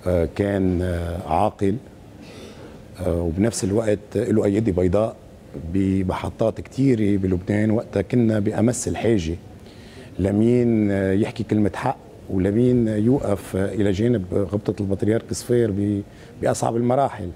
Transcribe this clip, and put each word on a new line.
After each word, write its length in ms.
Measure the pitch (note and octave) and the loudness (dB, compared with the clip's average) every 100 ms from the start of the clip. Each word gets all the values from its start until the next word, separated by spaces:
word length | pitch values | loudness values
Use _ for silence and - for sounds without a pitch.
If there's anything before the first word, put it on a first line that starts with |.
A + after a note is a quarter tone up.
| - | 0
آه، 220 | F2+ D#2+ - | 0 0 0
كان، 460 | G2+ G2+ F#2+ F2+ | 0 2 2 0
آه، 360 | F2+ E2+ E2+ E2+ D2 | -2 -4 -4 -8 -2
عاقل، 480 | E2 G#2 - G2 A2 - - - - - - - - - - - - F#2 | 0 0 0 -2 -2 -8 -20 -20 -20 -20 -18 -18 -18 -18 -20 -20 -6 -2
آه، 140 | E2+ | 0
وبنفس 420 | E2+ E2+ A2 - | 0 2 0 2
الوقت 340 | G2 G2+ A2+ G#2 - - | 0 0 2 0 0 -2
له 280 | A2 G#2+ | 2 2
أيدي 280 | G#2 G2+ A2 | 4 2 2
بيضاء 440 | F2 F#2 F#2+ A2+ - - - - - D#2+ | 2 2 2 0 -4 -18 -20 -16 -12 -6
بمحطات 840 | F#2 F#2+ F#2+ F#2 E2+ - - A2+ F#2+ | -2 2 2 0 -2 -6 0 -2 -2
كتيرة 580 | F2+ - C3+ A#2 G#2+ G2+ | -10 0 2 4 2 2
بلبنان، 520 | F#2+ F2+ F#2 G#2 A2 | 0 -2 0 0 2
وقتها 320 | G#2+ - G2 | 0 0 -2
كنا 360 | G2 B2 A2+ A2 | 0 2 2 2
بأمس 500 | G#2 G#2+ A2 A2 - | 0 2 0 0 -4
الحاجة 460 | E2+ G#2+ A2+ D#2 E2+ - - - - - - - - | -2 2 2 0 -6 -10 -20 -20 -20 -20 -20 -20 -2
لمين، 720 | F#2+ G2+ A2+ B2 A#2+ A2+ G#2 | 0 4 4 4 4 2 2
آه، 220 | G2 F#2+ | 2 2
يحكي 300 | F#2+ A2 - | 2 0 -4
كلمة 260 | G#2+ G#2+ G#2 | -2 0 0
حق، 220 | - B2+ - - - - | 0 -4 -4 -10 -20 -6
ولمين 580 | F#2+ F#2 G2+ B2 B2 A2+ | 0 2 4 4 4 2
يوقف، 680 | G#2+ A2 C3 - G2+ - F#2+ | 2 2 2 2 -4 -2 -2
آه، 180 | G2 | -2
إلى 160 | G2 G2+ | 0 0
جانب 340 | F#2 A#2 A#2+ F#2 | 2 2 0 0
غبطة 480 | F#2+ F#2+ G#2 - G#2 | -2 0 -2 -2 -2
البطريرك 500 | G2 G2 G#2 A2 - | -2 0 0 0 -2
صفير 380 | F2+ - A#2+ A2+ | -10 0 2 2
ب-، 320 | G2 G2+ G2+ G2+ - - - | 0 0 -2 -4 -16 -20 -4
بأصعب 340 | B2+ B2+ B2 A#2 | -2 0 -2 0
المراحل. 540 | A#2+ B2+ C3+ - F2+ | 0 2 0 -2 -10